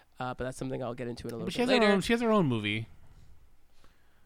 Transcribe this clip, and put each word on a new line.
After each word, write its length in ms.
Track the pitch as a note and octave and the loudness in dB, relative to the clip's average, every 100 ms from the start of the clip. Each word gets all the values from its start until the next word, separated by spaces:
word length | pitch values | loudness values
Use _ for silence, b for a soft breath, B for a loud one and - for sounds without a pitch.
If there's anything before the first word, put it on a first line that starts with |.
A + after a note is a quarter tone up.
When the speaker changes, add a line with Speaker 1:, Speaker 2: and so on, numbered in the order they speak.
| b - | b -10
Speaker 1:
uh, 160 | B2+ B2 | -8 -6
but 80 | |
that's 140 | B2+ C3+ | -6 -6
something 260 | C3+ C3 | -6 -4
I'll 100 | B2 | -6
get 140 | A#2+ A#2+ | -6 -8
into 200 | A#2+ A#2+ | -8 -8
in 60 | |
a 40 | A#2 | -8
little 80 | F3+ | -6
Speaker 2:
But 60 | |
she 80 | F#3 | -2
Speaker 1:
bit 80 | B3 | 2
Speaker 2:
has 80 | B3 | 4
her 20 | |
Speaker 1:
later. 120 | G#3+ | 6
Speaker 2:
own, 80 | G3 | 4
she 120 | F3+ | 2
has 80 | A#3 | 2
her 80 | A#3 | 4
own 140 | G#3+ D#3 | 4 4
movie. 420 | A#2 G#2 G#2+ A2+ - - - - - - - - - b b b b | 2 0 -2 -4 -12 -20 -20 -20 -20 -20 -20 -20 -20 b b b b